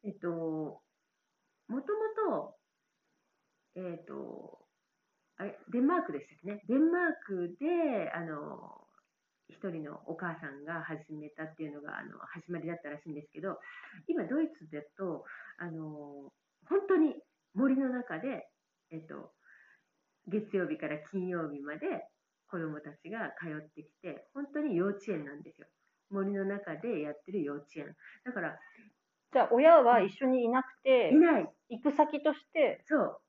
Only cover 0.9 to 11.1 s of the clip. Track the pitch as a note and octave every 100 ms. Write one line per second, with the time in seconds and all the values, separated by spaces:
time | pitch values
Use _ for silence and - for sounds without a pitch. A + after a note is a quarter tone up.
0.9 | _ _ _ _ _ _ _ _ A#3+ C#4
1.9 | G#4 A4 A4 G#4 F#3 - - _ _ _
2.9 | _ _ _ _ _ _ _ _ - F#3
3.9 | D#3+ - - B1+ A1+ - - _ _ _
4.9 | _ _ _ _ _ G3 - - A#3+ C4+
5.9 | F4 D4+ C#3+ - - F#3 G#3 - B3+ D#4+
6.9 | F4 F4 - - F#3+ F3 - D4 F4 D#4+
7.9 | A3+ D#3+ - E3 D3+ D3+ C3 - - -
8.9 | _ _ _ _ _ _ - G3 E3+ D3
9.9 | - - E3 F3+ D#3+ D#3 C#3 D3 E3 D#3+
10.9 | D#3 -